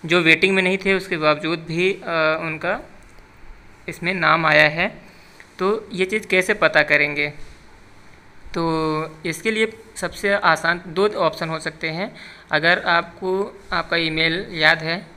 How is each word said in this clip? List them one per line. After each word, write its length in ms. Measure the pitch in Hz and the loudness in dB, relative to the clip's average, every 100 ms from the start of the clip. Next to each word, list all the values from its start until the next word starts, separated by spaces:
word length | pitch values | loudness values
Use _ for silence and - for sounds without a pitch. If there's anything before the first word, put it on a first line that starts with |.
| 160 | 2
जो 140 | 175 | 2
waiting 340 | 160 160 190 | 6 4 4
में 80 | 190 | 4
नहीं 160 | 185 190 | 2 0
थे 160 | 196 | 0
उसके 220 | 190 185 170 | 0 0 0
बावजूद 420 | 151 151 160 165 | 2 2 -2 -4
भी, 340 | 160 160 185 | -4 0 0
अ, 460 | 190 - 165 156 160 | -2 -4 0 0 0
उनका 400 | 165 156 175 233 - - - - - - - - - - - | -4 -4 -4 -4 -8 -20 -20 -20 -20 -20 -20 -20 -20 -16 -14
इसमें 260 | 160 170 | -8 -6
नाम 320 | 190 156 165 160 | 0 2 4 6
आया 220 | 151 151 | 6 4
है, 200 | 160 196 - - - - - - - | 2 -4 -6 -20 -20 -20 -20 -20 -4
तो 300 | 185 220 - | -2 -2 -6
ये 120 | 175 | -4
चीज़ 220 | 185 214 208 | 0 -2 0
कैसे 280 | 185 185 | 0 2
पता 280 | 208 156 156 | 2 4 4
करेंगे? 500 | 147 147 147 147 147 - - - - - - - - - - - - | 4 2 2 -2 -6 -6 -16 -18 -20 -20 -20 -20 -20 -20 -20 -20 -8
तो 80 | 175 165 160 156 156 160 156 170 | -4 -2 0 -2 -2 -6 -8 -8
इसके 240 | 160 220 | -4 -4
लिए 220 | 220 220 - - - | 0 -2 -2 -18 -8
सबसे 360 | 170 - 202 | -8 -4 0
आसान 480 | 202 175 160 170 175 175 | 2 4 4 0 -2 -4
दो 220 | 160 208 | -2 -2
option 400 | 214 165 - 165 | 0 -2 -2 -8
हो 100 | 160 | -6
सकते 300 | 160 156 160 | -8 -6 -6
हैं। 280 | 160 208 - - - - | -6 -8 -10 -20 -20 -4
अगर 260 | 151 165 180 | 0 2 2
आपको 840 | 180 170 170 - 185 190 196 - - | 2 0 0 -8 -4 -2 -4 -8 -6
आपका 240 | 175 - 170 | -6 -2 -2
email 500 | 160 156 160 170 226 | -2 0 0 -2 -6
याद 280 | 170 156 160 | 2 2 2
है 280 | 156 175 - | -2 -6 -10